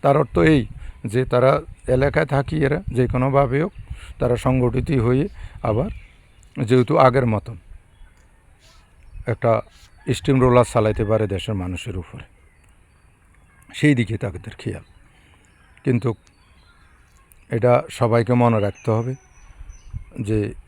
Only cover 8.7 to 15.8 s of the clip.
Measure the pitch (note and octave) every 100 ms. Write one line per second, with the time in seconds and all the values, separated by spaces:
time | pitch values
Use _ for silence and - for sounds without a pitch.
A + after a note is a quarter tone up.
8.7 | - _ _ - - - A2+ A#2 A2 -
9.7 | - - - - B2 - C3 B2+ B2 A#2+
10.7 | A#2 G#2+ G#2 G#2 A2 G#2 F#2+ - G#2 F#2
11.7 | F2+ - F#2 E2+ C2 B1+ _ _ _ _
12.7 | _ _ _ _ _ _ _ _ _ -
13.7 | - D3 C3 A2+ A2 - E2+ - - -
14.7 | F#2 - - _ _ _ _ _ _ _
15.7 | _